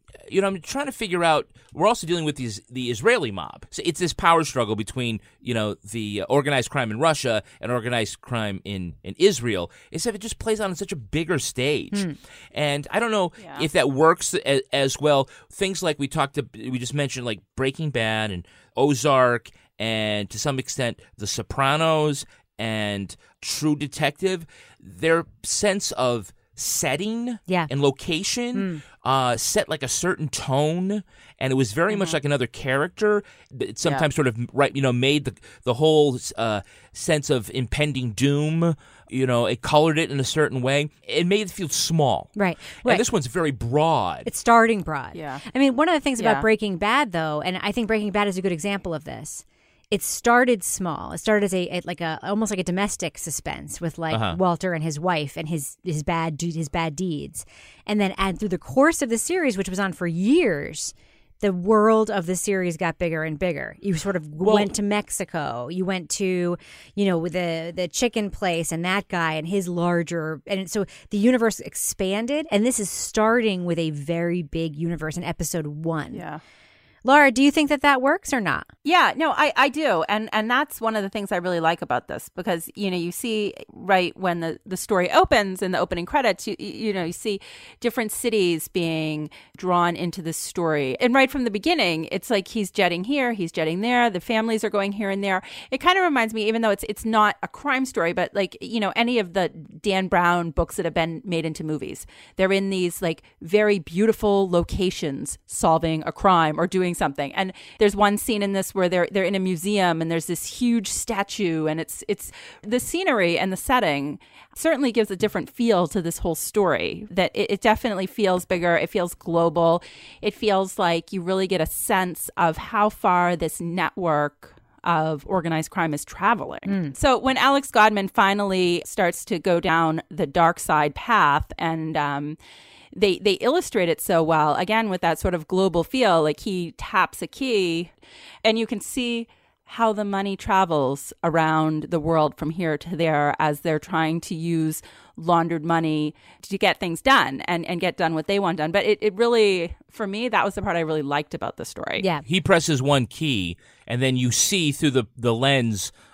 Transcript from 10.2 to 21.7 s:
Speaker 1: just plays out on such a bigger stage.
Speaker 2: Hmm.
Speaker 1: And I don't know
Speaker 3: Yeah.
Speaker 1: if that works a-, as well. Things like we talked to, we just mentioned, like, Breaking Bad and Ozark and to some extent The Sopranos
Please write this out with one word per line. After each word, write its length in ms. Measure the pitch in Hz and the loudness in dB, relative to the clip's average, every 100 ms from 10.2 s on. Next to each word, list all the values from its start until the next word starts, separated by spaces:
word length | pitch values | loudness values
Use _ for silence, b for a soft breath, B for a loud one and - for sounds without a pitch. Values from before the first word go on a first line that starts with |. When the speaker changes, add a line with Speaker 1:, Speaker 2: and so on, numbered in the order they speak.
Speaker 1:
just 180 | 214 - | -10 -8
plays 220 | - 220 | -4 -2
out 100 | 202 | -4
on 60 | 170 | -6
such 160 | 202 | -8
a 40 | 170 | -10
bigger 420 | 107 151 160 165 | -6 -4 -2 -2
stage. 640 | - - 131 143 76 202 185 | -2 -4 -2 -2 -2 -4 -4
Speaker 2:
Hmm. 80 | 143 B B B | -6 B B B
Speaker 1:
And 340 | - 147 143 139 | -4 -2 -2 -2
I 80 | 202 | -2
don't 100 | 233 | 0
know 220 | 214 175 - | 0 -2 -4
Speaker 3:
Yeah. 180 | 185 139 | -14 -4
Speaker 1:
if 100 | 151 | 0
that 180 | 175 135 | 2 2
works 440 | 135 160 170 - - - | 4 4 4 0 -4 0
a-, 160 | 139 - | 0 0
as 280 | 139 135 - | 0 0 0
well. 280 | 147 143 135 B B | 2 2 2 B B
Things 320 | - 196 185 | -4 -4 -2
like 160 | 180 151 | -2 -2
we 80 | 139 | -4
talked 280 | 160 139 - | -2 -2 -2
to, 100 | 127 110 | -8 -8
we 240 | 113 127 | -8 -6
just 160 | 120 147 | -4 -4
mentioned, 320 | 139 131 120 | -4 -4 -8
like, 140 | 104 _ - | -8 _ -4
Breaking 340 | 135 139 160 | -2 -2 -4
Bad 400 | 127 110 110 107 | 0 0 0 -2
and 160 | 90 87 b b - | -4 -10 b b 2
Ozark 720 | 139 135 143 135 127 120 - b b _ | 2 4 4 6 6 4 -4 b b _
and 480 | 110 110 107 104 101 | -4 -2 0 -2 -4
to 100 | 107 | -4
some 200 | 147 135 | -4 -2
extent 420 | 131 - 123 110 b - | -4 -4 -6 -6 b -12
The 80 | 104 | -8
Sopranos 1000 | - 110 - 135 | -6 -6 -2 0